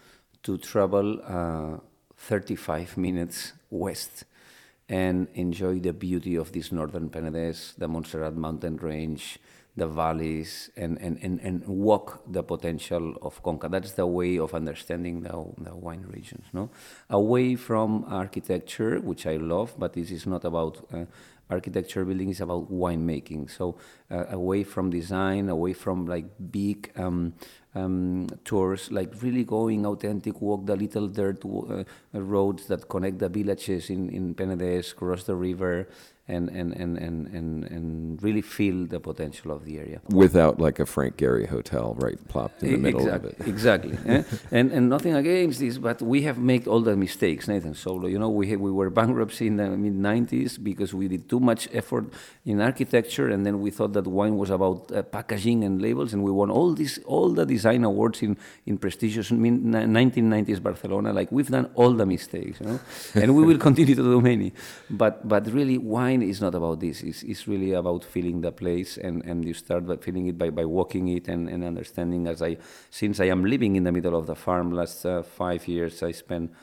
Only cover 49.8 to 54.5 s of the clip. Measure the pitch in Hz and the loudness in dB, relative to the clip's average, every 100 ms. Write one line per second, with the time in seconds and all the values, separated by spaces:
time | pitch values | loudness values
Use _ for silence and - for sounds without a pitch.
49.8 | 104 98 101 113 117 127 135 - 104 - | 0 0 2 0 0 -2 -2 -4 -6 -4
50.8 | 98 95 95 90 - 123 123 110 - 113 | -4 -4 -2 -4 -2 2 2 2 -2 -6
51.8 | - 123 107 - - - 131 104 117 131 | -2 -4 -4 -10 -20 -10 -2 2 2 0
52.8 | 123 120 113 - 131 98 101 101 101 98 | 2 2 2 0 0 2 0 0 -2 0
53.8 | 104 101 92 95 107 104 98 | 0 0 0 2 2 2 0